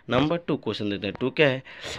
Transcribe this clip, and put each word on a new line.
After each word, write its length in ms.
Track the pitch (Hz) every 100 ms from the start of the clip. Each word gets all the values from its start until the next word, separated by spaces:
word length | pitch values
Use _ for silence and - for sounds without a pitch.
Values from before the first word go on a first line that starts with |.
| -
नंबर 280 | 120 151 170
टू 200 | 170 147
क्वेश्चन 320 | - 101 104
देते 180 | 101 101
हैं। 80 | 90
टू 100 | 127
क्या 200 | 135 147
है, 140 | 131 - - -